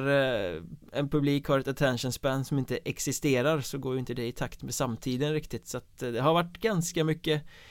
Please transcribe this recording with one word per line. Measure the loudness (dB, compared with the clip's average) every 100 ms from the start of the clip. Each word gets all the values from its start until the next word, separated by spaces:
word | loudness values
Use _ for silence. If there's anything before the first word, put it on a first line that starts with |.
| 4 4 4 2 0 -4
eh, | -8 -16 -6
en | -4 0
publik | 2 4 2 2
har | 2
ett | 2
attention | 0 2 2 -2
span | -2 0 0 0
som | 0
inte | 0 -4
existerar, | -4 -4 -4 0 2 4 4 2
så | -2 -6
går | -4
ju | -4
inte | -4
det | -4 -6
i |
takt | -4 -6 -6
med | -8
samtiden | -2 -2 -2 -4 0 0
riktigt. | -2 -4 -10 -8
Så | -10
att, | -10 -8
eh, | -4
det | 2
har | 4
varit | 4 2 -2
ganska | 0 2 0 0
mycket | 2 2 0 0 -2 -18 -20